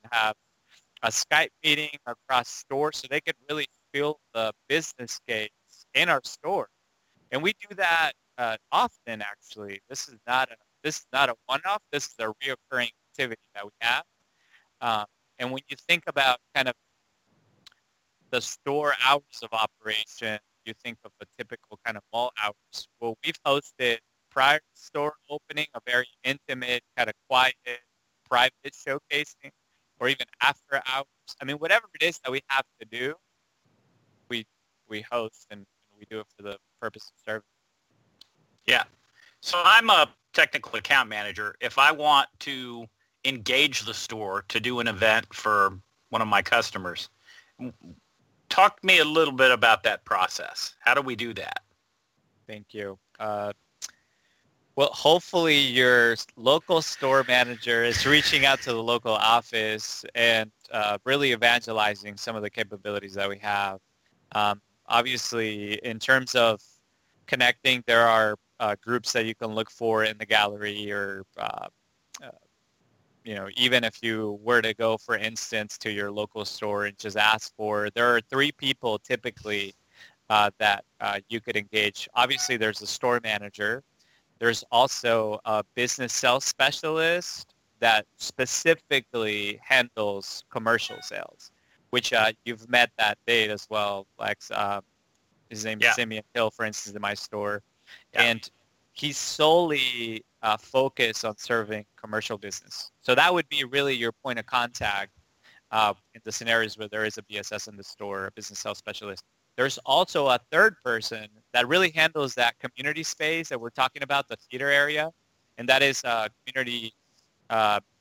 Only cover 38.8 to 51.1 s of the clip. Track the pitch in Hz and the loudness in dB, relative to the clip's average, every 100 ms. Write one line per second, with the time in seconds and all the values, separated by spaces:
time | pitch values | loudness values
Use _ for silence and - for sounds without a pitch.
38.8 | - _ _ _ _ _ - 175 175 214 | 0 _ _ _ _ _ -6 2 6 6
39.8 | 226 185 151 _ _ - 156 147 - 110 | 8 6 4 _ _ 2 2 0 -6 -6
40.8 | 104 139 117 107 104 95 104 - 123 135 | 2 2 2 -4 -8 -6 -8 -6 -4 4
41.8 | 143 156 151 143 139 - - 135 127 120 | 4 4 4 4 4 -4 -10 -8 -10 -14
42.8 | 117 _ _ _ 131 131 110 131 147 127 | -16 _ _ _ -4 -4 0 2 2 0
43.8 | 107 110 - 110 104 98 - 117 113 123 | -8 -8 -10 -8 -6 -6 -4 -4 -2 -2
44.8 | 117 98 110 110 113 - 107 104 98 92 | -2 2 4 4 0 -4 2 4 4 0
45.8 | - _ _ 113 110 101 98 120 113 98 | -16 _ _ -4 0 0 2 2 0 -4
46.8 | 90 85 - _ _ - _ - 123 - | -10 -10 -14 _ _ -20 _ -16 -16 -16
47.8 | - - _ _ _ _ - - 190 - | -20 -20 _ _ _ _ -2 4 4 4
48.8 | 185 185 151 156 156 131 131 120 117 107 | 4 6 6 4 2 6 6 8 6 6
49.8 | 117 101 - 101 92 - - - - - | 4 -2 0 0 0 -2 -10 -10 -12 -2
50.8 | - 127 135 | 2 2 0